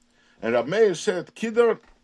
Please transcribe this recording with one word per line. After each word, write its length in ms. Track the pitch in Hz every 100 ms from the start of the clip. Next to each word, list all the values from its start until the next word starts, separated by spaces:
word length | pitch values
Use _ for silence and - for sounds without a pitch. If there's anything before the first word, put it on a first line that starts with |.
| _ _ _ -
And 140 | 113 120
Rab 120 | 120
Meir 260 | 202 214
said, 400 | 170 208 180 - -
"Kidor, 440 | 226 226 233 - _ _